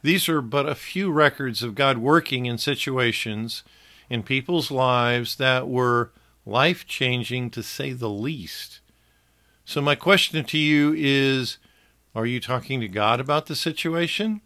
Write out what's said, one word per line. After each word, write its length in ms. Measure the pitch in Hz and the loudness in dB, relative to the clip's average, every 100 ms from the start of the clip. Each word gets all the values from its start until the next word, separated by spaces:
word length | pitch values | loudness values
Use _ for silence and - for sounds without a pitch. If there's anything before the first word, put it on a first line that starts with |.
These 260 | 143 180 - | 2 2 2
are 140 | 160 | 0
but 260 | 120 143 143 | 0 -2 0
a 80 | 135 | -4
few 340 | - 185 196 | -6 -4 0
records 520 | 151 147 - 135 110 | 4 4 4 -6 -4
of 120 | 123 104 | -6 2
God 220 | 139 123 | 2 4
working 480 | 120 160 - 131 123 | 4 4 4 -4 -2
in 120 | 117 | -2
situations 1040 | - 135 - 131 120 110 113 107 113 - - _ - - _ | -2 -2 -2 0 0 0 -4 -6 -6 -10 -14 _ -20 -20 _
in 140 | 120 | -8
people's 480 | 98 135 131 175 - | -2 -4 0 -2 0
lives 640 | 131 127 123 120 120 117 - | 0 2 4 2 0 -2 -2
that 320 | 131 127 135 | 0 0 0
were 440 | 127 123 120 117 _ _ _ - | 0 2 2 0 _ _ _ -4
life-changing, 1040 | 110 147 175 - - 127 123 110 127 123 | 2 2 0 -6 -2 0 0 -2 -4 -6
to 100 | 117 | -8
say 320 | 113 - 139 | -10 -8 -8
the 160 | 123 117 | -6 -6
least. 720 | 101 123 151 82 - - - _ _ _ _ _ _ _ _ | -4 -6 -6 -10 -12 -14 -18 _ _ _ _ _ _ _ _
So 160 | - - | -8 -2
my 160 | 143 143 | 0 0
question 480 | 170 190 - 156 | 4 4 4 -2
to 140 | 131 156 | -2 0
you 360 | 151 151 147 160 | 4 4 4 2
is, 600 | 143 139 135 131 120 - _ _ _ _ _ 113 | 2 4 2 2 -2 -8 _ _ _ _ _ -4
are 100 | 113 | -2
you 140 | 123 | -4
talking 420 | - 127 - 135 | -2 -4 -2 -4
to 60 | 110 | -4
God 320 | 95 107 120 | 0 2 2
about 260 | 131 151 151 | 2 -2 0
the 100 | 147 | -4
situation? 840 | - 156 170 165 170 - 214 214 | -4 -2 -2 -2 -2 -2 -2 -4